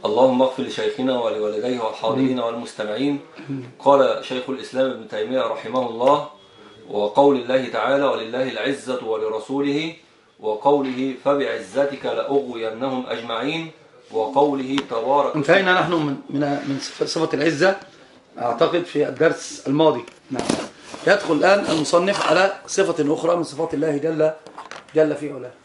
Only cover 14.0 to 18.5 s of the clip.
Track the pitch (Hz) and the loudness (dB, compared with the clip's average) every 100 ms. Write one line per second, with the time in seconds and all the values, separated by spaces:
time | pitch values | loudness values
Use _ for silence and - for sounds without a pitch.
14 | - 110 110 135 147 135 127 139 - 113 | -8 -4 0 2 2 2 -2 -4 -4 -4
15 | 123 143 135 156 143 190 185 185 156 170 | 2 2 2 0 4 4 6 2 2 0
16 | 151 135 - 139 143 143 - 135 - - | 0 -4 -6 -4 -2 -2 -4 -6 -6 -6
17 | 151 170 160 135 151 147 185 196 - - | -4 -2 -2 0 0 2 2 2 -8 -20
18 | - - _ - 120 | -20 -20 _ -6 -4